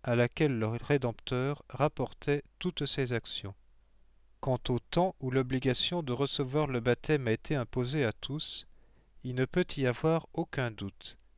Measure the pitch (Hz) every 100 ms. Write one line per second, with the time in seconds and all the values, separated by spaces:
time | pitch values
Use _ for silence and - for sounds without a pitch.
0 | - 120 123 - 151 120 110 117 - 143
1 | 127 110 - 123 135 143 - - 147 -
2 | 127 - - 143 - - 180 - 143 -
3 | 127 120 - - 101 98 - - _ -
4 | - - - - - 151 - 120 - -
5 | 185 - 131 131 127 131 127 123 - 175
6 | 147 120 139 - 131 143 151 123 117 120
7 | - 151 123 113 - 147 117 - 123 151
8 | 123 - - 143 - - - - - -
9 | _ - 127 127 127 180 180 - 131 120
10 | 160 165 - - 170 - 123 107 98 -
11 | - - -